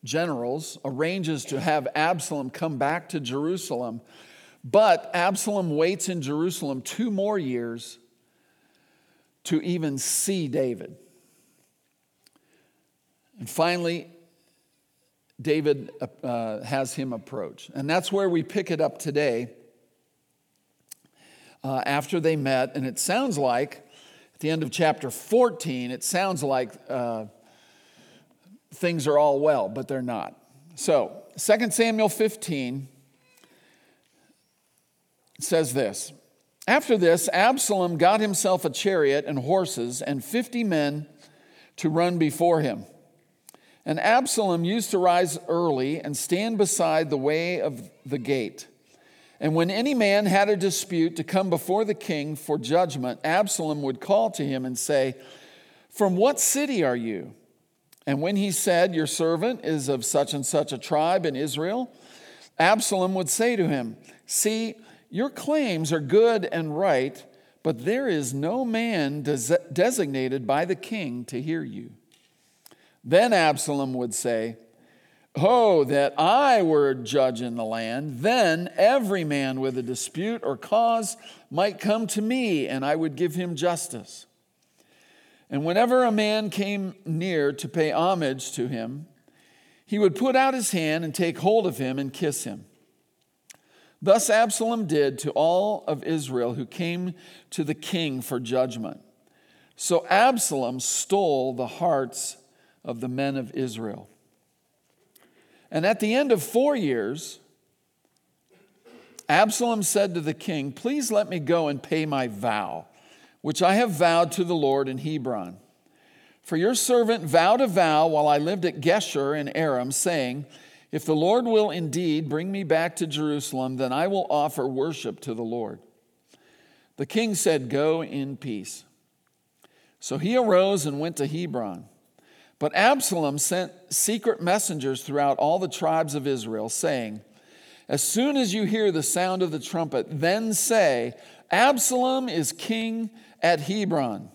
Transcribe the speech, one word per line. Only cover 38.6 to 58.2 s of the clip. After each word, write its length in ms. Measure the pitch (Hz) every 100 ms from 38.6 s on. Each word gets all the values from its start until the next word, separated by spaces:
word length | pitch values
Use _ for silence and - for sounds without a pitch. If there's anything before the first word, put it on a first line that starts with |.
a 60 | 165
chariot 540 | - 202 185 147 139 143
and 140 | 143
horses 600 | 127 190 175 - 120 123
and 240 | - 143
fifty 380 | - 233 247 240
men 460 | 220 165 147 147 147 - - _ _ - - -
to 100 | 160
run 280 | 156 175 175
before 440 | 160 139 170 165
him. 240 | 147 107 101 - _ _ _ _ - _ _ _
And 140 | - 156
Absalom 680 | 202 233 262 - 208 170
used 280 | 170 220 208
to 60 | 190
rise 380 | 180 175 180 156 -
early 520 | 170 175 135 131 156
and 160 | - 147
stand 400 | - 175 220 220
beside 540 | 202 - 165 156 160
the 60 | 143
way 440 | 135 156 170 180
of 300 | 107 123 - _ 135
the 120 | 135
gate. 500 | 120 135 107 - - _ _ _ _ _ _ _
And 160 | 151 160
when 140 | 170
any 240 | 196 254
man 320 | 269 208 202 208
had 220 | 190 202
a 80 | 208
dispute 600 | 190 - - 175 160 165
to 80 |
come 260 | 156 190 196
before 340 | 170 - 190
the 100 | 220
king 420 | 208 - 160 143 147
for 200 | - 147
judgment, 600 | 117 160 180 139 127 120
Absalom 580 | 156 175 202 - 160 151
would 180 | 139 127
call 300 | - 202 226
to 140 | - 143
him 180 | 135
and 140 | 127 123
say, 380 | - 143 131 127 - - - - - _ _
'From 260 | - 202
what 240 | 180 233 294
city 460 | - 269 285 240
are 100 | 147
you?' 400 | 123 113 101 - - _ _ _ _ _ - -
And 160 | 139